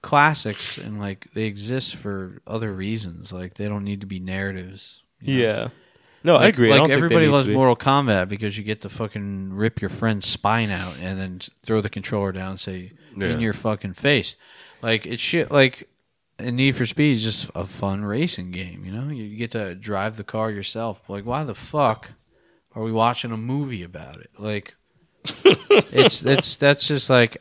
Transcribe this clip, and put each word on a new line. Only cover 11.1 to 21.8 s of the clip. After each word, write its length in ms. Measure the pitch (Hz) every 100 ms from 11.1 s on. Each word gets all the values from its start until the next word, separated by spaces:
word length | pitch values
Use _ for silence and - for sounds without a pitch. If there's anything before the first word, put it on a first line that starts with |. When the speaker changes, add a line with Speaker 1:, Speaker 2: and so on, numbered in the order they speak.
| 95
Speaker 1:
then 180 | 92 90
s-, 100 | - _
throw 200 | - 110
the 80 | 104
controller 420 | 101 - 104 98
down 200 | 92 95
and 80 | 95
say, 340 | 101 92 90 _ _
"In 80 | 101
Speaker 3:
Yeah. 160 | 92 117
Speaker 1:
your 160 | 113
fucking 400 | - 113 107 98
face." 420 | - 143 135 - - _ - - -
Like, 240 | 117 110 -
it's 160 | 120
shit. 300 | - 170 -
Like, 360 | 143 131 - - _ _ _ _ -
and 160 | 120 123
Need 180 | 135 127
for 100 | 120
Speed 300 | - 151 117
is 60 |
just 280 | 110 - -
a 120 | 87 92
fun 380 | - 98 98
racing 480 | 104 117 170 - 90
game. 320 | 92 90 90 92
You 60 |
know, 180 | 107 143
you 260 | 135 104 107
get 140 | 117
to 240 | 113 98 90
drive 420 | 107 98 107 110
the 60 |
car 260 | - 110 110
yourself. 560 | 101 92 113 113 98 -
Like, 160 | 101 110
why 180 | 139
the 120 | 143 -
fuck 560 | - 151